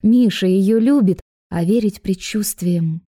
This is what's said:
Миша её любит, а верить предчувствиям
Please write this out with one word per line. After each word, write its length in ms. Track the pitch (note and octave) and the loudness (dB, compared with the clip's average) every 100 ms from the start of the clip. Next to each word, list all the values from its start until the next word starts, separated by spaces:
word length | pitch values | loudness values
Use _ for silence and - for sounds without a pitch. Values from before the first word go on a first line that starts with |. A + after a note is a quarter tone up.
Миша 440 | G#3+ A#3+ A#3+ - F#3+ | 2 4 2 0 0
её 320 | F#3 G3 A3+ | 2 2 2
любит, 420 | A#3 C#4+ G3 F3+ - _ _ | 2 2 2 0 -6 _ _
а 120 | E3+ | -6
верить 380 | E3+ A3+ A3 G3 | 0 0 0 -4
предчувствиям 1000 | - F#3+ - G#3+ G#3 - F3+ F3 E3 D#3+ _ | -6 -6 -4 -6 -6 -6 -2 -2 -2 -6 _